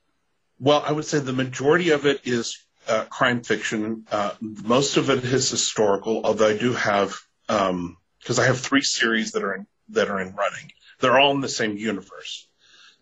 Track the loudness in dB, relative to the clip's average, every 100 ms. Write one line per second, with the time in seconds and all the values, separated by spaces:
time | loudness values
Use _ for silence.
0 | _ _ _ _ _ 0 4 4 2 -4
1 | -2 -2 -2 -2 -4 0 2 4 4 2
2 | 2 0 -2 -2 -4 -10 _ _ -2 -2
3 | -2 0 2 2 -2 -2 -2 -4 -4 -6
4 | -4 -4 -4 -6 -12 -8 0 2 2 2
5 | 2 2 0 0 0 -2 -2 2 2 2
6 | -2 -2 0 2 2 2 0 0 0 2
7 | 0 -4 -18 _ -2 0 0 0 -6 -10
8 | _ _ -4 2 2 0 0 0 0 0
9 | 0 0 -2 -4 -4 -6 -12 _ -4 -2
10 | 0 -2 -6 -4 -4 -4 -14 -20 -20 -2
11 | 4 6 4 2 -4 -4 -4 -4 -4 -6
12 | -10 -18 -16 -16 -18 _ _ -20 -20 _